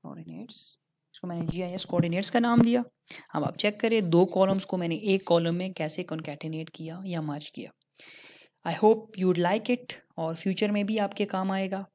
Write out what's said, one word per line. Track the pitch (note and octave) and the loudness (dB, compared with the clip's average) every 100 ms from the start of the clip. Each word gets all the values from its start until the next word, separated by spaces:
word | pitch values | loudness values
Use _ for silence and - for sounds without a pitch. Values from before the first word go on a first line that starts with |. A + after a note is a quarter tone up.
कोऑर्डिनेट्स, | D#3+ D#3+ E3 D#2+ A3+ - - - _ _ _ | -14 -14 -14 -14 -14 -14 -16 -18 _ _ _
इसको | - F3+ | -14 -8
मैंने | E3+ E3 | -4 -4
जीआईएस | E3+ F3+ F3+ | -4 -6 -6
कोऑर्डिनेट्स | - F3 E3+ E3+ G#3 | -2 0 2 2 2
का | A#3+ | 2
नाम | A#3 A#3 | 4 6
दिया। | A#3 A#3+ A#3+ _ _ - - | 6 4 -2 _ _ -18 -6
अब | D#3 | -4
आप | D3+ - | -4 0
चेक | G#3 G#3 | -2 0
करें, | A3+ A3+ F3+ | 2 2 4
दो | E3+ | 6
कॉलम्स | F3+ - F#3+ G3 | 6 4 4 2
को | - F#3 | 0 -2
मैंने | E3+ E3 | -2 -2
एक | G#3 F#3+ - | 0 0 4
कॉलम | E3+ E3 | 2 4
में | F3 F#3 | -2 -4
कैसे | F#3 D#3 D3+ | -4 -6 -6
कॉन्कैटिनेट | F3 D#3+ D#3+ D3 D#3+ D#3+ D#3+ | -8 -8 -8 -10 -8 -8 -10
किया | - D#3+ E3+ | -12 -12 -10
या | F#3+ E3+ | -6 -4
मर्ज | D#3 D3 - | -4 -6 -8
किया। | - - _ _ _ - - - - - _ F3 | -12 -14 _ _ _ -20 -20 -20 -20 -20 _ -8
I | E3 | 4
hope | G#3+ A3 - F#3 | 6 6 0 -2
you | F#3 | 2
would | F3 F3 | 2 2
like | G#3+ A3+ | 0 0
it | B3 - - _ - | -4 -4 -18 _ -6
और | D#3+ E3 | -6 -4
फ्यूचर | G3 F#3+ G#3 | -4 0 0
में | G#3 G3+ | 0 -2
भी | G#3+ | -2
आपके | G3+ - | -2 -2
काम | G3+ F#3+ F#3+ | -4 -2 -2
आएगा। | F#3+ F#3+ F#3+ G3 | -2 -2 -6 -10